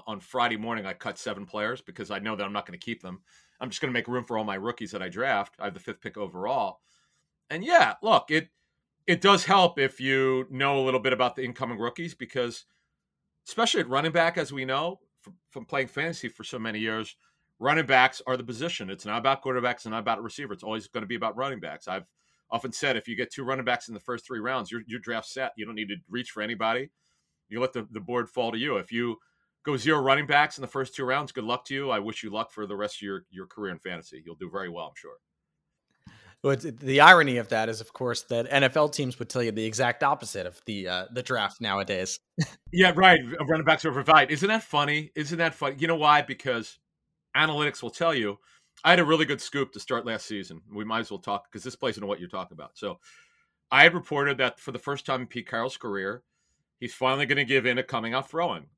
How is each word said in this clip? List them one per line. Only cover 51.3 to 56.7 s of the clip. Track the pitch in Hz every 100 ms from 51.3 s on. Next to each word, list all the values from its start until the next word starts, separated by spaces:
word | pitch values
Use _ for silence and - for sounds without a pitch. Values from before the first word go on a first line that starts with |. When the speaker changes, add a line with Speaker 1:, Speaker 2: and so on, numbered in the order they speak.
| 101 -
Speaker 1:
'cause | 104
this | 127 -
plays | 131 107
into | 98
what | 101
you're | 87
talking | 98 90 82
about. | 73 -
So | 101 87 - - _ _ _ _ _
I | 131
had | 160
reported | 175 - 143 143 135
that | 123 -
for | -
the | 120
first | - 139 -
time | 131
in | 123
Pete | 123 117
Carroll's | 117 123 -
career, | 117 98 95 123 _ _ _ _ _